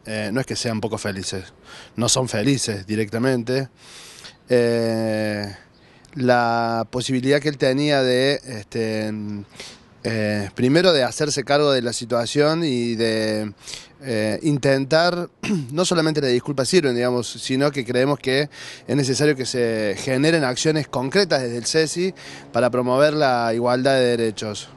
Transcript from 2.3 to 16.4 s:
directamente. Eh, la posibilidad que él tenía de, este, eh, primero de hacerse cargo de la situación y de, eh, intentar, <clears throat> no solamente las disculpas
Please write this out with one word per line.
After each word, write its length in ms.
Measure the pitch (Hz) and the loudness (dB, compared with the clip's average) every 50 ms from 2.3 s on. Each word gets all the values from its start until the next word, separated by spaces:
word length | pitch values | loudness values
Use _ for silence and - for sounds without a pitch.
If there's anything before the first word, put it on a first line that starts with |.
| - 110 107 139 139 123 - - 104 98 95 | -2 0 2 2 2 2 0 -4 -4 -6 -4
directamente. 800 | 98 107 107 110 101 101 117 120 135 131 120 113 120 127 135 135 - _ _ - - - - - - - - - - - _ _ | -4 -2 -2 -2 -2 -2 0 0 2 2 0 0 -2 -2 -2 -2 -6 _ _ -20 -20 -20 -20 -20 -20 -20 -20 -20 -20 -20 _ _
Eh, 1040 | - 123 120 120 117 117 117 117 113 113 113 113 110 110 107 107 107 104 104 104 101 95 - - _ _ _ - - - - - - - | 2 2 4 4 4 2 0 0 0 0 0 -2 -2 -2 -2 -2 -2 -4 -4 -6 -8 -12 -16 -20 _ _ _ -20 -20 -20 -20 -20 -16 -8
la 720 | 143 127 123 123 120 120 117 117 117 117 117 117 113 113 - | 0 2 4 4 4 4 2 2 0 0 0 0 -2 -4 -2
posibilidad 520 | - 127 117 - 131 127 123 135 143 147 | -4 -6 -2 -2 -2 0 2 2 2 2
que 80 | 135 151 | 2 -2
él 80 | 147 | -2
tenía 440 | 127 - 131 131 139 147 147 147 139 | 2 2 2 2 2 2 2 2 4
de, 380 | 131 127 127 127 131 139 143 - - | 4 4 4 4 4 2 0 -2 -4
este, 680 | - 123 107 101 _ - 117 113 110 110 107 107 107 107 107 104 104 104 101 98 _ - - - - - - - - - - - | -10 -12 -12 -12 _ -4 -4 -2 -2 -2 -2 -4 -4 -6 -6 -8 -8 -8 -10 -12 _ -18 -18 -18 -18 -18 -20 -20 -20 -20 -8 -6
eh, 460 | 113 113 110 107 104 104 104 101 101 - | -4 -2 -2 -2 0 -2 -2 -4 -6 -4
primero 380 | - 120 127 143 165 180 190 165 | 0 2 4 4 6 6 6 4
de 100 | 143 123 | 4 2
hacerse 400 | 123 - - 156 147 135 147 117 | 0 0 -2 -2 -2 -2 -4 0
cargo 280 | - 143 147 151 143 | 2 2 4 4 4
de 100 | 135 127 | 2 2
la 100 | 117 120 | 0 -2
situación 720 | 113 - 123 113 123 117 120 110 - 147 147 151 160 165 170 | -4 -6 -4 -2 -2 -2 -2 0 2 2 2 2 2 0 0
y 320 | 151 127 120 120 120 117 | 0 0 0 0 -2 0
de, 580 | 107 113 113 110 110 110 110 107 107 107 104 101 _ - - - - - - - - 143 | 0 0 0 0 0 0 -2 -2 -2 -4 -6 -10 _ -16 -16 -16 -16 -16 -20 -20 -14 -8
eh, 320 | 135 117 107 107 107 107 - - | -4 -2 0 0 -2 -2 -2 0
intentar, 880 | 156 147 135 123 143 135 135 135 127 156 160 170 180 175 175 175 - _ _ | 0 0 2 2 2 2 2 2 2 2 4 4 2 0 -2 -8 -10 _ _
<clears throat> 300 | - - 214 165 135 117 | -4 -4 -2 -2 -4 -4
no 140 | 143 160 185 | -4 -2 0
solamente 340 | - 185 165 156 160 156 151 | 2 2 2 2 2 0 0
las 100 | 139 131 | 2 2
disculpas 380 | 123 123 | 2 0